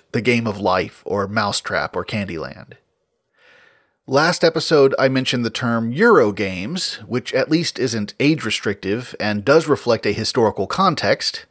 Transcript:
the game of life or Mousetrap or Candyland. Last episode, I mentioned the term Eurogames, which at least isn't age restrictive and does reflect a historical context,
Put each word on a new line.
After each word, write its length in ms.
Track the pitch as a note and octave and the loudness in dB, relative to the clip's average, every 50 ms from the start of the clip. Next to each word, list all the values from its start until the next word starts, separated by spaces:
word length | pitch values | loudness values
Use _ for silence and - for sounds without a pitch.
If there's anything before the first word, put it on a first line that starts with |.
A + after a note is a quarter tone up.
| - _ | -10 _
the 80 | - B2 | -6 -2
game 260 | G#2 B2 A#2+ A#2 A#2 | 0 2 2 2 0
of 140 | A2+ G2+ G2+ | -2 -4 -2
life 420 | G2+ F#2 F#2 F#2 F#2 G#2+ - - - | 0 0 0 0 0 -4 -8 -14 -8
or 220 | - G2 G2+ F#2+ | -6 -4 -4 -4
Mousetrap 720 | F#2+ G#2 A2+ G#2 G2+ G2 - - - G2 D#2 D2+ - - | -2 -2 -2 -2 -2 -2 -4 -4 -4 -4 -4 -4 -4 -6
or 80 | F2+ F2 | -8 -6
Candyland. 680 | - - G#2+ G2 E2+ E2+ D#2 C#2+ C2 - - - - - - _ _ _ _ _ _ _ _ _ _ _ _ _ _ _ _ _ _ _ _ _ _ _ _ _ | -6 -6 -6 -6 -6 -8 -8 -10 -10 -12 -16 -20 -20 -20 -20 _ _ _ _ _ _ _ _ _ _ _ _ _ _ _ _ _ _ _ _ _ _ _ _ _
Last 380 | - C3 C#3 D#3+ F3 F3 - E3+ | 0 2 2 4 2 2 2 2
episode, 500 | E3 E3 E3 - - D#3 C#3+ C3+ C3+ - | 2 2 0 0 4 6 6 6 6 4
I 120 | - C3+ C3 | 2 2 2
mentioned 360 | B2+ C3 B2+ - C3+ A#2+ A#2 | 2 2 0 0 0 -2 -2
the 60 | A2+ | -2
term 420 | - - B2+ A#2+ A#2 A2+ A2+ A#2 | -4 -4 -2 -2 0 0 -2 -2
Eurogames, 1040 | A#2+ D#3+ A3 A#3+ G#3 D3+ A#2 G#2 G2 G#2+ G2+ F#2+ F#2 F2 F#2+ C3 F3+ F#3 - - - - G#2+ - | 0 2 4 6 6 6 6 4 2 -2 -4 -4 -4 -6 -6 -6 -6 -6 -6 -6 -8 -10 -8 -6
which 260 | A2+ B2 - - - | -6 -6 -4 -2 -2
at 160 | C3 B2+ - | -2 0 2
least 300 | D#3 E3 E3 - - - | 0 0 0 -2 -4 -4
isn't 340 | B2 A#2+ A#2 A2 G#2 G#2 - - | -4 -2 -2 -4 -4 -6 -4 0
age 240 | B2+ D3 D#3+ - - | 2 2 2 0 -2
restrictive 720 | G#2+ G#2 - - A2+ G2 - - F#2+ G#2 B2 B2+ - - - | -4 -4 -2 -2 -4 -4 -2 -4 -4 -4 -4 -4 -8 -8 -6
and 260 | - G#2+ G#2 G#2 G2 | -4 -2 -2 0 2
does 220 | C3+ C#3+ E3 - | 4 4 4 4
reflect 400 | D3+ C3+ - - A#2+ A2+ G#2+ - | 2 0 0 2 0 0 0 0
a 60 | A2 | -2
historical 560 | G2+ A#2+ G#2+ - - B2+ A2+ G2+ - - F#2+ - | -2 -2 -2 -2 2 2 2 2 2 0 -4 -2
context, 800 | - - G2 F#2+ - - - G2 G#2+ - - - - - - _ | 0 0 2 2 2 2 0 0 0 0 -2 -4 -8 -8 -12 _